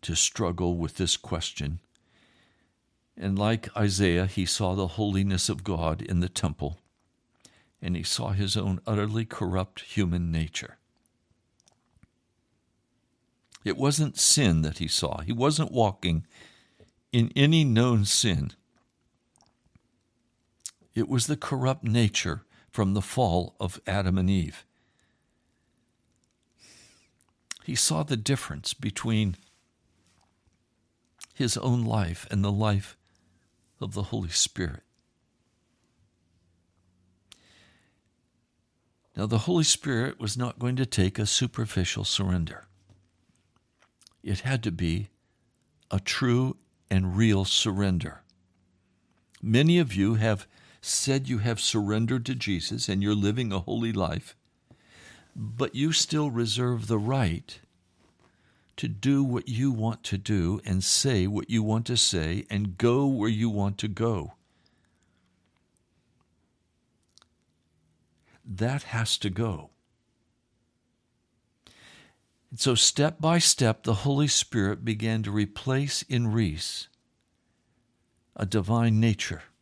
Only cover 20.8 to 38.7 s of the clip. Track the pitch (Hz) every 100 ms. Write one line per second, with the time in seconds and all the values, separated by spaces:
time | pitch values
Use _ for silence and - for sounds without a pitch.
20.8 | _ - 113 131 117 147 - 135 131 135
21.8 | 117 113 110 - 90 73 - _ _ -
22.8 | 98 101 92 - 117 85 87 _ 92 -
23.8 | - 98 92 92 92 95 78 - - _
24.8 | _ _ _ _ _ _ _ _ _ _
25.8 | _ _ _ _ _ _ _ _ - -
26.8 | - _ _ _ _ _ _ - - 123
27.8 | - 156 147 123 107 139 - 69 - -
28.8 | - - 113 110 107 90 _ _ _ _
29.8 | _ _ _ _ _ _ _ _ _ _
30.8 | _ _ _ _ - - 123 - 127 120
31.8 | 113 110 92 85 - 104 101 101 107 101
32.8 | - - _ _ _ _ _ _ _ _
33.8 | 101 104 98 113 90 - - - 82 65
34.8 | _ _ _ _ _ _ _ _ _ _
35.8 | _ _ _ _ _ _ _ _ _ _
36.8 | _ _ _ _ _ - _ _ _ _
37.8 | _ _ _ _ _ _ _ _ _